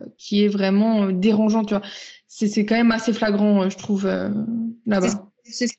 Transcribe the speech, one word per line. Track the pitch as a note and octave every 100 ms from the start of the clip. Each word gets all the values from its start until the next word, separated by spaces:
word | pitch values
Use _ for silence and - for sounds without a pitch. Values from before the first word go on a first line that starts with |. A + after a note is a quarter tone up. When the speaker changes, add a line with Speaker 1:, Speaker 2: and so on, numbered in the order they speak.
| - -
Speaker 1:
qui | - G3+
est | G#3
vraiment, | G3+ F#3+ G3 A3+ A3
euh, | G3
dérangeant, | F3+ G#3+ G#3+ G#3+ A3
tu | G#3
vois. | G3+ - - - - _
C'est, | - G#3
c'est | G#3+
quand | G#3 A#3
même | A#3
assez | A3+ A#3+
flagrant, | G#3 G#3+ G3+ G#3 G3+
euh, | F#3
je | -
trouve, | - G3 G3
euh, | F#3+ G3 G#3 A3 A#3 A3+ - A3
là-bas. | G3 F#3 - - _
Speaker 2:
C'est, | -
c'est | -
ce | A#3+